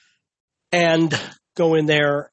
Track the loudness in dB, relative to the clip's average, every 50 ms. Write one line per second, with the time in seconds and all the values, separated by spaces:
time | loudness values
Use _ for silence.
0 | _ _ _ _ _ _ _ _ _ _ _ _ _ -4 -2 0 2 2 2 2
1 | 0 -2 -2 -6 -10 -12 -18 _ _ _ -4 -2 0 0 2 0 0 2 2 2
2 | 2 0 0 -2 -6 -10